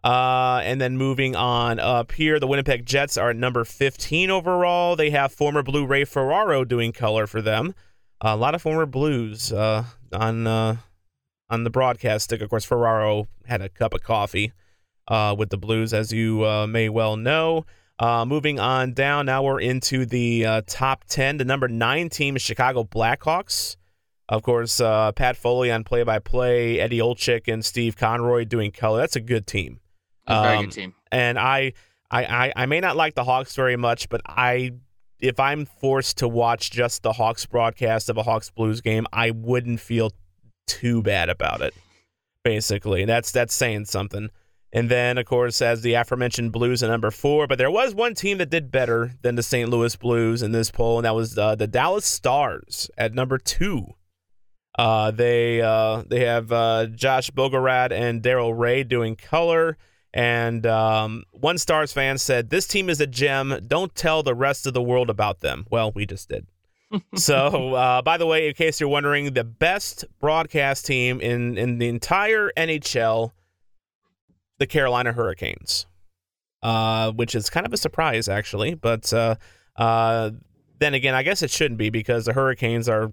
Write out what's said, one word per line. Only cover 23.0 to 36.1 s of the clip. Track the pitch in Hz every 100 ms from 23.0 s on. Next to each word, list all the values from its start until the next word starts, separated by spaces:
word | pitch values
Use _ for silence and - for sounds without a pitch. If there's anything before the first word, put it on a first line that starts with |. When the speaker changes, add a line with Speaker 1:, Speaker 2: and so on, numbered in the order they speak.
| 113 135 156 170 - - - - _ _ _ _ -
Speaker 1:
Of | 110
course, | 123 120 117 -
uh, | 117 110 110
Pat | 104 127 120
Foley | 120 123 123
on | 113
play-by-play, | 110 120 120 110 - 127 127 123 117 117
Eddie | 113 117
Olczyk | 113 120 - 120 -
and | 110
Steve | - - 117 -
Conroy | 110 117 120 120
doing | 113 117 104
color. | - 110 110
That's | 226 139
a |
good | 113 117 101
team. | 98 71 60 _ _ _ _ -
Speaker 2:
That's | 110
a |
very | 107 107
Speaker 1:
Um, | 104
Speaker 2:
good |
team. | 104 95 _ _
Speaker 1:
and | 127 123 120
I, | 127 135 135 - _ _ _
I, | 117
I, | - 120 131 -
I | 127
may | 160
not | 185 147
like | 156
the | 139
Hawks | 123 131 135
very | - 131 123
much, | 120 120 -
but | 117
I, | - 98 123 127 127 123 _ _ - -
if | 123 120
I'm | 135 147 143
forced | - 135 135 123